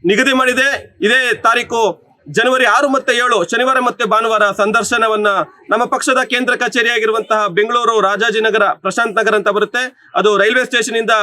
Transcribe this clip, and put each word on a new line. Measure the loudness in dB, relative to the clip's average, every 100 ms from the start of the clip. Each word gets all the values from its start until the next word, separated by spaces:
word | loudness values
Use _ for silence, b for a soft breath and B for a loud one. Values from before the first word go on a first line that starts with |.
| 0
ನಿಗದಿ | 2 2
ಮಾಡಿದೆ. | 2 0 0 0 -2 -10 _
ಇದೇ | 0 0 0
ತಾರೀಕು | 0 0 0 -2 0 0 -2 _ _ -6
ಜನವರಿ | -2 0 2 2
ಆರು | 2 2
ಮತ್ತೆ | 0 0
ಏಳು | 0 2 0
ಶನಿವಾರ | 0 0 0 0
ಮತ್ತೆ | 0 -2 0
ಭಾನುವಾರ | 0 0 2 0
ಸಂದರ್ಶನವನ್ನ | 2 0 0 0 0 0 2 0 0 -4 -10 -4
ನಮ್ಮ | -2 0
ಪಕ್ಷದ | -2 0 0
ಕೇಂದ್ರ | 0 -2 -2 -2
ಕಚೇರಿಯಾಗಿರುವಂತಹ | -2 0 0 0 0 -2 -2 -2 0
ಬೆಂಗಳೂರು | -2 0 0 0 2
ರಾಜಾಜಿನಗರ | 0 0 0 0 0 0
ಪ್ರಶಾಂತ್ | 0 -2 -4 -2 -2 0
ನಗರ | 0 0
ಅಂತ | 0
ಬರುತ್ತೆ, | -2 -2 -4 -6 _ -8 0
ಅದು | 2 2
ರೈಲ್ವೆ | 2 0 0
ಸ್ಟೇಷನ್ | -2 -2 -2
ಇಂದ | 0 0